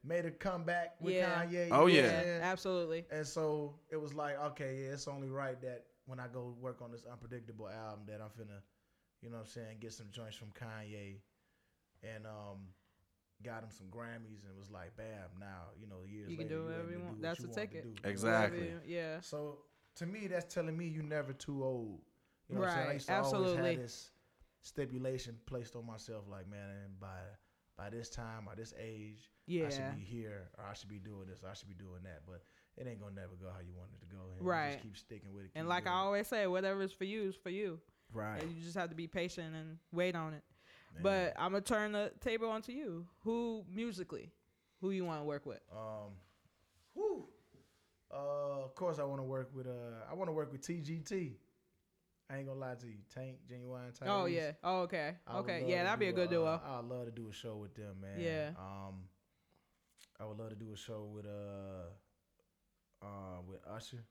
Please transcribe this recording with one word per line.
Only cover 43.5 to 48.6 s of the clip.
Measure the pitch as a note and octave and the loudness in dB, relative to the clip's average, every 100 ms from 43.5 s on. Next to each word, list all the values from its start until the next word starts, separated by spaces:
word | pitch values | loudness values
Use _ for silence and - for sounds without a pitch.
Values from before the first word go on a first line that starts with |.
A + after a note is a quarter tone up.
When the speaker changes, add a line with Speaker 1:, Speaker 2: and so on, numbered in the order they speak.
| A3 E3+ | 0 -4
Speaker 2:
musically? | F#3 A#3 F#3 F3+ - - _ _ _ _ _ | -2 -2 -2 -4 -6 -8 _ _ _ _ _
Who | F#3+ | 0
you | F#3+ | 2
wanna | F3 D#3 | 2 0
work | D3 C#3+ C#3+ | 0 -2 -4
with? | G#2+ - | -8 -8
Speaker 1:
Um, | G2+ A2 A2 G#2 F#2+ - _ _ _ _ _ _ - G#4+ - - - _ - _ _ _ _ _ | -6 -4 -6 -8 -12 -18 _ _ _ _ _ _ 0 0 0 -6 -18 _ -20 _ _ _ _ _
uh, | C#3 C#3+ C#3+ C#3+ C#3 | -4 0 0 0 -2